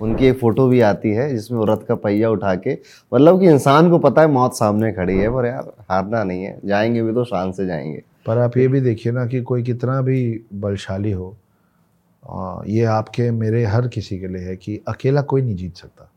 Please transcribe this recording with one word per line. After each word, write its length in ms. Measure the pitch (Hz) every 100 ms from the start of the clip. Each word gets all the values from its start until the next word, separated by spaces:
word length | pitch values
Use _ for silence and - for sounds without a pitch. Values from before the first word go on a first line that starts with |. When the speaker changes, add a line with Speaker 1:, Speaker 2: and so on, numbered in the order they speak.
Speaker 1:
उनकी 240 | 107 110 131
एक 140 | 127
फोटो 280 | 117 107 131
भी 120 | 123
आती 300 | 110 95 110
है 200 | 104 147
जिसमें 280 | 123 101 120
वो 60 |
रथ 120 | 104 107
का 180 | -
पहिया 360 | 113 107 104 113
उठा 240 | 107 101
के, 240 | 92 123 - - - _
मतलब 260 | 120 151 185
कि 60 | 185
इंसान 440 | 143 139 143 175
को 80 | 170
पता 240 | 139 127
है 60 | 156
मौत 260 | 135 123
सामने 380 | - 110 104 110
खड़ी 260 | 92 90 95
है, 120 | 104
पर 160 | 131 120
यार 260 | 131 - - 104
हारना 340 | 95 95 113
नहीं 180 | 98 90
है, 180 | 95 -
जाएंगे 380 | 98 101 113 117
भी 100 | 113
तो 120 | 113
शान 280 | 123 95 95
से 140 | 90 95
जाएंगे। 360 | 82 71 67 - _ -
Speaker 2:
पर 120 | 113
आप 180 | 120 127
ये 120 | 131
भी 120 | 139
देखिए 320 | 127 107 117
ना 140 | 120 120
कि 140 | 127
कोई 220 | 120 123
कितना 380 | 120 120 120 135
भी 440 | 131 131 123 113 -
बलशाली 580 | 98 101 101 - 95 104
हो, 240 | 92 92 98 _ _ _ _ _ _ _ _ -
आ, 300 | 90 92 90 85
ये 180 | 107
आपके, 460 | 117 110 107 - 120
मेरे, 340 | 113 110 113
हर 240 | 113 110 123
किसी 300 | 110 - 92
के 100 | 92
लिए 140 | 92
है 140 | 90 92
कि 240 | - 104 -
अकेला 340 | 110 131 143
कोई 200 | 139 135
नहीं 140 | 127 90
जीत 200 | 90 -
सकता। 340 | - _ -